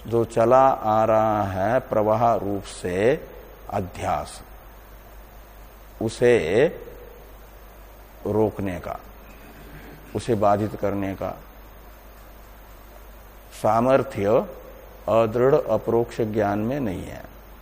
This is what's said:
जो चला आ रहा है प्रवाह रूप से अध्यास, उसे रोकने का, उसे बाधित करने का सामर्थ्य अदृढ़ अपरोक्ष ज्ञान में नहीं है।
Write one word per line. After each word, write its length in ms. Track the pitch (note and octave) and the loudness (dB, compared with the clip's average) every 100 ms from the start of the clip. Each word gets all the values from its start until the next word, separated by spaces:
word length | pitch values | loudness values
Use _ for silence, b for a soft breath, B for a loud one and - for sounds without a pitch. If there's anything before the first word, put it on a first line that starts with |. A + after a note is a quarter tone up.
| A#2+ | -4
जो 180 | A#2 A2 | -2 0
चला 420 | A#2 A#2 C3 C3+ | 2 4 6 6
आ 360 | - G#2+ A2 A2 | 2 0 2 4
रहा 380 | A2 A2 G#2+ | 4 2 0
है 360 | G2 F#2+ G2+ B2+ | -2 -2 0 0
प्रवाह 560 | - A2 G#2+ A2 A#2 G#2+ | 0 0 2 4 2 2
रूप 280 | G2 G2 | -2 -6
से 640 | - - F#2 F2+ A2+ D#3 - - - - - | -8 -10 -4 0 2 0 -4 -18 -20 -20 -8
अध्यास, 720 | G2+ F#2 - F#2 D2+ D2+ - - - - - - - - - - - - - - - - - | -6 -6 -6 -4 -4 -4 -14 -20 -20 -20 -20 -20 -20 -20 -20 -20 -20 -20 -20 -20 -20 -18 -6
उसे 640 | A2 - A#2+ A#2 D#2+ G#2+ E3 - - - - - - - - - - - - - - - G2 | -6 2 4 4 4 2 2 0 -16 -18 -20 -20 -20 -20 -20 -20 -20 -20 -20 -20 -20 -12 -4
रोकने 540 | G#2 G#2+ - G2 F2 | 0 0 -2 -8 -8
का, 200 | - - - - - - - B B B B B - G#2+ | -10 -12 -14 -20 -20 -20 -20 B B B B B -10 -8
उसे 200 | - G#2+ | -2 0
बाधित 400 | G#2 G2+ G#2+ - | 2 2 0 -4
करने 380 | G2+ G2 G2 | -4 -4 -6
का 240 | F#2 F#2+ - - - - - - - - - - - - - - - - - - - - - - - | -6 -8 -10 -16 -20 -20 -20 -20 -20 -20 -20 -20 -20 -20 -20 -20 -20 -20 -20 -20 -20 -20 -20 -20 -2
सामर्थ्य 800 | A2 A2+ B2+ C3+ A#2 G2 G2 C3 G#3 - - - - - - | 2 4 4 2 2 -2 2 2 0 -8 -18 -20 -20 -10 0
अदृढ़ 460 | A2+ A2 A#2+ C3 D3 | 2 2 4 4 4
अपरोक्ष 640 | - A2 - A#2 A#2 - | 2 -2 0 0 0 -2
ज्ञान 380 | A2 G#2+ G2+ G2+ | -4 0 0 0
में 200 | A2+ C#3+ | -2 -4
नहीं 260 | A2+ F2 - | -4 -6 -10
है। 180 | - - - - - | -14 -16 -20 -20 -20